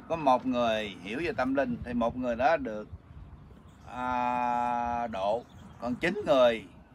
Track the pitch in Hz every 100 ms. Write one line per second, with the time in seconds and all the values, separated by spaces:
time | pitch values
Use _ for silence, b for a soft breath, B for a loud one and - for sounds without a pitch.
0 | - 165 143 127 131 123 117 110 107 87
1 | 90 120 165 123 127 135 131 117 123 120
2 | 117 123 127 117 135 165 123 107 107 -
3 | - - - - - - - - - 123
4 | 127 123 123 123 123 120 120 120 120 120
5 | 120 95 98 113 - - - - 120 123
6 | 165 403 403 139 123 113 101 - -